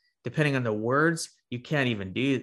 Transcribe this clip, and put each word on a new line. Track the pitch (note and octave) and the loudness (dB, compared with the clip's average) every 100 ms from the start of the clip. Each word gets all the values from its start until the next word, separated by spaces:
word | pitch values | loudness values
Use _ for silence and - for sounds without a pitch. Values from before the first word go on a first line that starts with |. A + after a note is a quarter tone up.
| _ _ | _ _
depending | B2 D#3 D3 C3+ | -6 0 2 2
on | |
the | A#2+ | 0
words, | G#2+ A2+ C#3 D#3+ E3 - _ - | -2 0 2 4 2 -4 _ -10
you | B2 | -10
can't | B2 D3+ C3 | -2 0 0
even | G#2+ F#2+ | 0 -4
do, | F#2+ C3+ C3 | -2 0 0